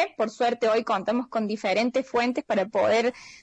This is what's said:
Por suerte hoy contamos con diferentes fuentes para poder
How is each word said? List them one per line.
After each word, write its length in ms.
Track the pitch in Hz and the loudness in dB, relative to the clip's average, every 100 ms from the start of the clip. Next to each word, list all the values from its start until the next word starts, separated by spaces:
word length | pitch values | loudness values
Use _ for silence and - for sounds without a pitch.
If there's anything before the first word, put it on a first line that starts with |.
| 381 - | 2 -2
Por 140 | 220 | -4
suerte 360 | - 240 240 220 | 0 -2 2 2
hoy 140 | 220 | 0
contamos 460 | 226 202 190 240 254 | 0 -2 0 -4 -2
con 180 | 226 208 | -4 -4
diferentes 580 | 214 208 196 240 254 262 | -4 -2 0 0 -2 0
fuentes 340 | 240 240 254 | 0 0 -2
para 240 | - 220 226 | -2 -2 0
poder 460 | 208 214 220 233 - - - | 2 4 4 2 -4 -18 -20